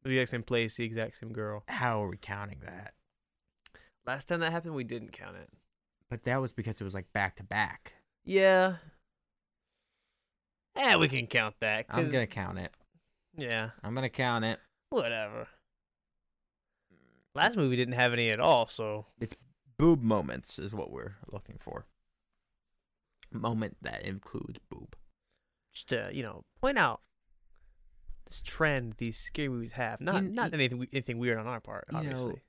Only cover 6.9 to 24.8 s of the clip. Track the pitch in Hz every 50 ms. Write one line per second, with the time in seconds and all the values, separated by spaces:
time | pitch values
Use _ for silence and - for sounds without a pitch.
6.9 | 92 98 90 _ _ 107 98 95 - - 101 - 101 104 107 - - - _ -
7.9 | - _ _ _ _ _ _ - 180 190 190 190 190 185 185 190 185 170 - -
8.9 | - _ _ _ _ _ _ _ _ _ _ _ _ _ _ _ _ _ _ _
9.9 | _ _ _ _ _ _ _ _ _ _ _ _ _ _ _ _ _ - 277 262
10.9 | 220 170 160 143 131 131 120 110 - 123 113 107 104 _ - 110 107 110 117 _
11.9 | - 175 170 156 - 131 117 107 - 113 95 90 92 92 90 - - _ _ _
12.9 | _ _ _ _ _ _ _ _ _ 165 147 120 117 113 110 113 - - - 101
13.9 | 117 131 131 127 - - 131 123 120 117 110 113 113 - - _ _ _ _ _
14.9 | - 247 151 117 117 113 110 104 107 117 113 - - _ _ _ _ _ _ _
15.9 | _ _ _ _ _ _ _ _ _ _ _ _ _ _ _ _ _ _ _ _
16.9 | _ 85 62 62 58 64 _ _ _ 135 156 208 240 214 156 135 127 120 127 120
17.9 | 123 120 127 123 120 120 117 113 107 107 131 165 160 123 113 - - - 113 107
18.9 | 107 107 107 _ _ _ - 110 - - - _ _ _ _ _ _ _ 143 165
19.9 | 170 143 120 113 110 104 82 67 60 64 - - - - - 101 107 104 82 -
20.9 | - 65 57 - 98 - - - - 98 - - - - - - - - - _
21.9 | _ _ _ _ _ _ _ _ _ _ _ _ _ _ _ _ _ _ _ _
22.9 | _ _ _ _ _ _ - - - 117 110 113 117 110 110 104 - _ - -
23.9 | 57 55 - - 95 98 - - - - - - - - _ _ - -